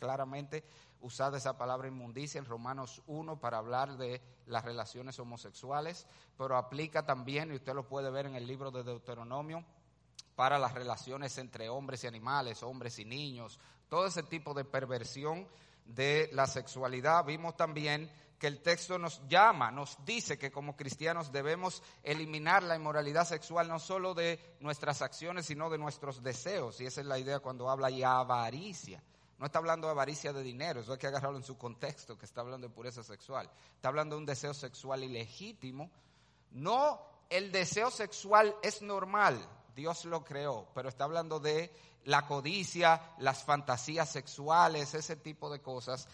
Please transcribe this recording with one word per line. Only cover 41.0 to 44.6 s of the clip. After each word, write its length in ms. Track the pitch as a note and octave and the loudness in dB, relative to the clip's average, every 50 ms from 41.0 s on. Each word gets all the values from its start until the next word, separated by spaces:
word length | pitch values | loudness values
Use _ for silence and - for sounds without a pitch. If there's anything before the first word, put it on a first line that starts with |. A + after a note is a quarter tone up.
| C#3 | -2
hablando 360 | D3 D#3+ E3+ E3 D#3+ D#3 D#3 | 0 0 0 -2 -2 -2 -2
de 320 | C#3+ D3+ D3+ D#3 E3+ E3+ - - - - - _ - | 0 2 2 2 0 -2 -8 -18 -20 -20 -20 _ 0
la 220 | C3+ D3 C#3+ C#3+ | 4 6 6 6
codicia, 880 | C#3+ D3 C#3 C3 D3+ F3+ G3+ F#3 - - E3+ E3+ E3 D#3+ D#3+ - - - - | 4 0 -2 0 0 0 -2 -2 -2 2 8 8 10 8 8 4 -6 -8 0
las 240 | B2+ C3+ C3 - - | 2 2 2 2 2
fantasías 640 | - D3 C#3+ C3+ - B2+ A#2+ - - D#3 E3 D#3+ D3+ | 2 2 2 4 0 0 0 0 -2 0 0 0 0
sexuales, 840 | - C#3+ B2+ - - - C#3+ D3 D#3+ E3+ | 0 -6 -8 -8 -10 -4 2 6 8 10